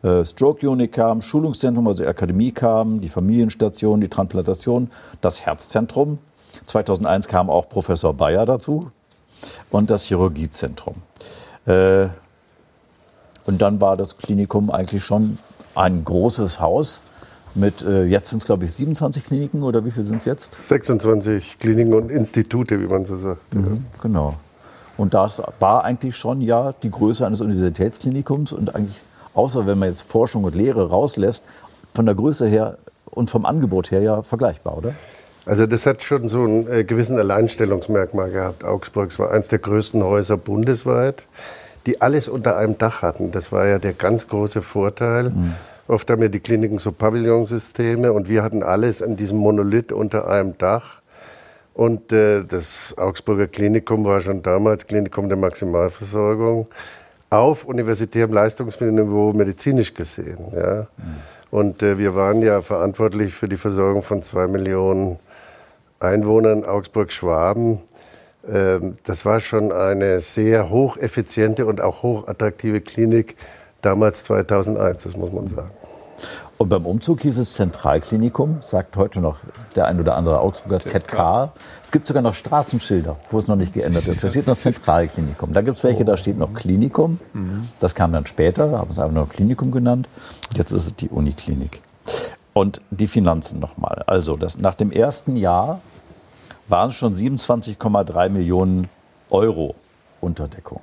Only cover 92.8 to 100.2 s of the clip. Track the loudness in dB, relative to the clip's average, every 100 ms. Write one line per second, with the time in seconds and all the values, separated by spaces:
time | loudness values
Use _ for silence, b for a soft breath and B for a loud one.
92.8 | _ -4 0 2 2 0 -4 -6 -8 -6
93.8 | -6 -4 0 0 0 -4 -4 -2 -2 0
94.8 | 0 2 0 0 -4 0 2 2 0 -6
95.8 | -12 -20 -20 -20 _ B B B -2 2
96.8 | 2 0 -2 0 -2 -2 0 0 -2 -4
97.8 | 0 0 0 0 0 0 2 2 2 0
98.8 | -2 _ _ _ _ 2 2 0 -6 -8
99.8 | _ _ _ _